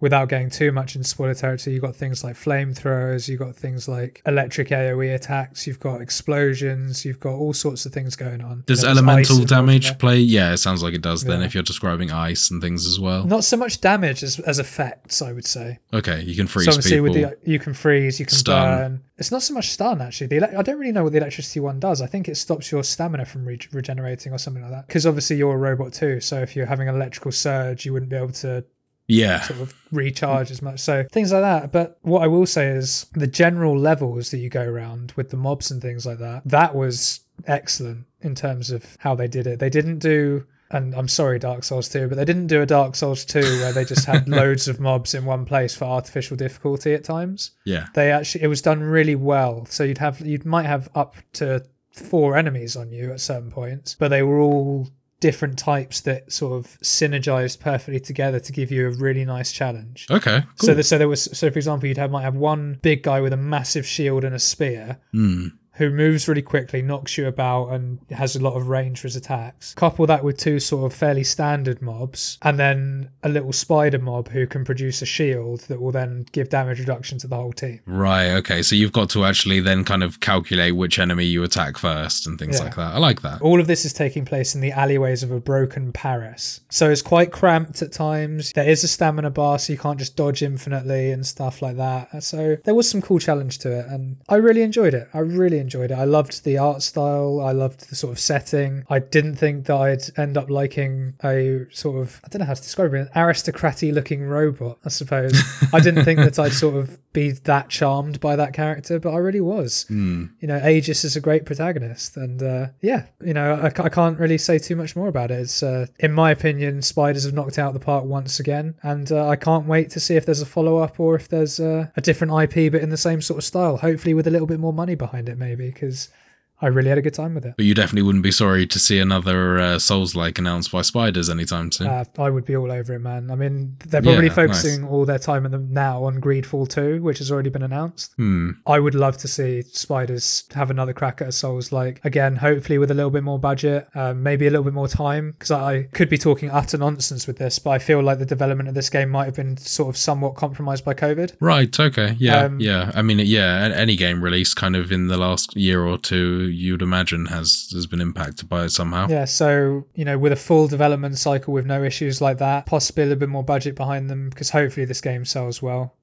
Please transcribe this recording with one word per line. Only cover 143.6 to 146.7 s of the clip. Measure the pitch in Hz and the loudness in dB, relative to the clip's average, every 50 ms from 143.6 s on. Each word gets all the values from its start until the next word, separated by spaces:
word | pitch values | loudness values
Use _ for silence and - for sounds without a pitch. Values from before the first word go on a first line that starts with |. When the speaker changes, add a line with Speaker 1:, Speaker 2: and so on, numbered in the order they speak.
| 151 147 143 143 143 _ - | 0 0 0 0 -4 _ -8
Speaker 1:
uh, | 139 131 127 | -4 -4 -4
maybe | 127 127 135 143 143 139 147 | -2 -2 0 0 2 4 4
a | 147 | 4
little | 147 147 139 | 4 4 2
bit | 139 139 | 0 -2
more | 143 139 | -2 -4
time, | 131 - - 147 143 147 151 151 151 156 _ | -2 -2 -2 -2 0 -2 -2 -4 -6 -10 _
'cause | - - | -4 -2
I | 151 139 135 139 135 131 135 - - | -2 0 0 0 -2 -2 -4 -4 0
could | - 170 139 | 0 2 2
be | 160 139 | 2 2
talking | - 156 139 - 147 143 | 4 4 2 2 0 0
utter | 139 143 127 - | 0 0 0 0